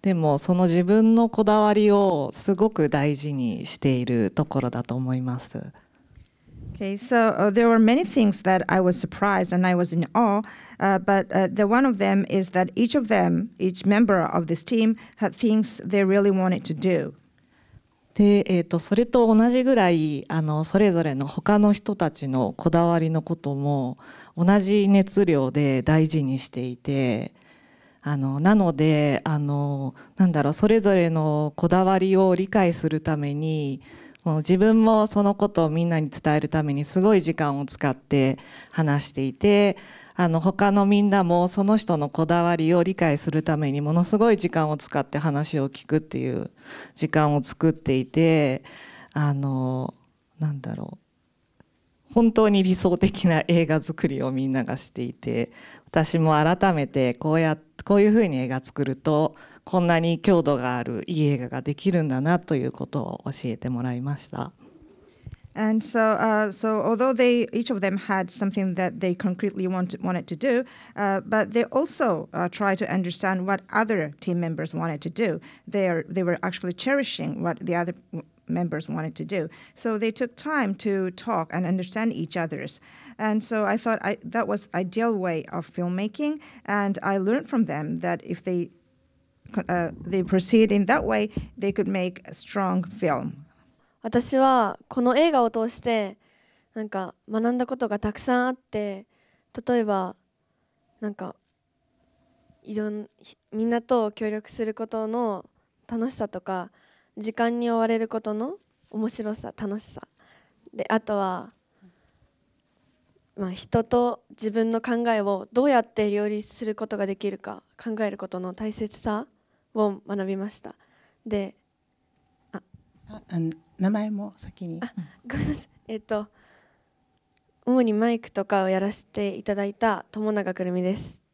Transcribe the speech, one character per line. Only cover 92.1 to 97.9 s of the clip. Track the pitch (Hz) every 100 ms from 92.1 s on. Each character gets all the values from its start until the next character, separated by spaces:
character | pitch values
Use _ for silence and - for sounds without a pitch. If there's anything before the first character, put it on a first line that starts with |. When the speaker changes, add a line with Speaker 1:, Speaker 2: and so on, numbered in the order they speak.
| 185 -
Speaker 2:
a |
strong | - - 208 190 185
film. | 170 - 175 135 139 - 147 _ _ _ _ _
Speaker 3:
私 | - 240 240 262
は | 269 254 208 - _
こ | -
の | 247 262
映 | 330
画 | 285
を | 233
通 | 226 226
し | -
て、 | 247 226 196 202 _ _ _ _ _
な | 226
ん | 214
か | 190 185 - -
学 | 220 233
ん | 247
だ | 247
こ | 262
と |
が | 233